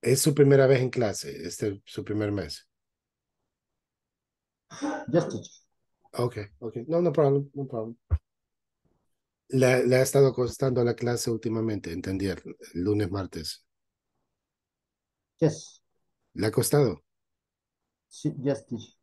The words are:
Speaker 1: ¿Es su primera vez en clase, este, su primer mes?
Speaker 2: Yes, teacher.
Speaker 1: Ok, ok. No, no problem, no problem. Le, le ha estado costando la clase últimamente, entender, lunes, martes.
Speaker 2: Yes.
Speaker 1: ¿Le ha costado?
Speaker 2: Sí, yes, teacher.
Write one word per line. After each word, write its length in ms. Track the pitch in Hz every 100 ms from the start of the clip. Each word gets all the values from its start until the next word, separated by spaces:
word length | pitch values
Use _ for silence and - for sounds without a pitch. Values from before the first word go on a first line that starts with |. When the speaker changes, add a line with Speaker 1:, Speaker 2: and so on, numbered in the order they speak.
Speaker 1:
¿Es 200 | - 135
su 100 | 160
primera 320 | 143 139 139 135
vez 160 | 135
en 80 | 127
clase, 560 | 123 113 95 - 139 90
este, 340 | - 110 98 -
su 180 | -
primer 280 | - 107 104
mes? 360 | 101 80 - _ _ _ _ _ _ _ _ _ _ _ _ _ _ _ _ _ _ _ _ _ - 294 - -
Speaker 2:
Yes, 140 | 160 -
teacher. 420 | - - _ _ _ _ _ _
Speaker 1:
Ok, 240 | - 120 110 101 _
ok. 160 | 117 117 127
No, 140 | 165
no 100 | 175
problem, 360 | 151 143 139 139
no 120 | 143 131
problem. 280 | 117 110 117 _ - _ _ _ _ _ _ _ _ _ _ _ _ _
Le, 360 | 135 127 127 123
le 120 | 127
ha 40 |
estado 280 | 131 139 139
costando 480 | 123 123 - 135 127 120
la 100 | 113
clase 340 | 120 120 -
últimamente, 640 | 113 113 110 110 104 -
entender, 500 | 85 92 95 95 87 - - - 82
lunes, 360 | 92 104 101
martes. 540 | 98 90 82 80 - _ _ _ _ _ _ _ _ _ _ _ _ _ _ _ _ _ _
Speaker 2:
Yes. 420 | 160 - - - _ _ _ _ _ -
Speaker 1:
¿Le 120 | 107
ha 40 |
costado? 520 | 117 117 147 131 73 _ _ _ _ _ _ _ _ _ _ _
Speaker 2:
Sí, 240 | - 151 147
yes, 220 | 127 139 -
teacher. 280 | 113 107 _